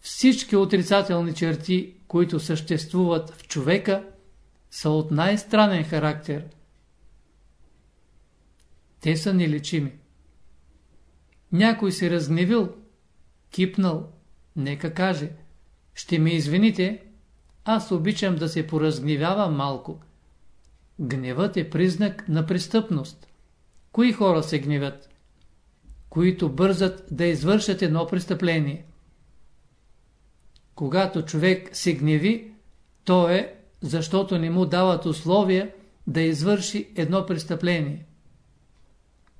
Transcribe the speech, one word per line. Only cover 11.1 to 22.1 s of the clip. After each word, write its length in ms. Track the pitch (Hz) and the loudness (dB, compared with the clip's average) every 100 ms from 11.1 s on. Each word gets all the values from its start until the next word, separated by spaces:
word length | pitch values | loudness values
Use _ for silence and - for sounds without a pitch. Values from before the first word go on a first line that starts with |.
| _ _ _ _ | _ _ _ _
Някой 400 | 170 220 226 202 | 2 4 4 -2
се 180 | 180 175 | 0 0
разгневил, 640 | 175 147 160 180 233 190 - - _ _ _ _ _ _ | 0 0 0 2 2 0 -6 -20 _ _ _ _ _ _
кипнал, 640 | - 185 185 185 156 - - _ - _ - | -2 -2 0 -2 -2 -8 -18 _ -20 _ -6
нека 380 | 139 143 165 | -6 -4 -6
каже: 380 | 165 185 170 151 - - - _ _ _ | -2 -2 -2 -6 -12 -20 -20 _ _ _
„Ще 260 | - - 170 | -20 -4 2
ме 100 | 156 | 2
извините, 720 | 165 147 170 220 190 185 214 - - _ _ _ _ - | 2 0 4 4 4 -2 -2 -14 -20 _ _ _ _ -2
аз 260 | 220 208 | -2 0
обичам 440 | 180 160 160 196 170 | -2 0 0 0 0
да 140 | 160 | -2
се 180 | 160 156 | -4 -2
поразгневявам 880 | 156 156 156 143 147 165 196 196 147 | 0 0 0 -2 0 0 0 0 0
малко.“ 440 | 139 131 - 160 - _ _ _ - - _ _ _ - | -2 -4 -10 -16 -18 _ _ _ -20 -20 _ _ _ -8
Гневът 580 | 135 135 127 127 202 - | -6 -4 -4 -2 -2 -2
е 120 | 160 | -4
признак 600 | 156 185 170 208 | 0 0 2 -2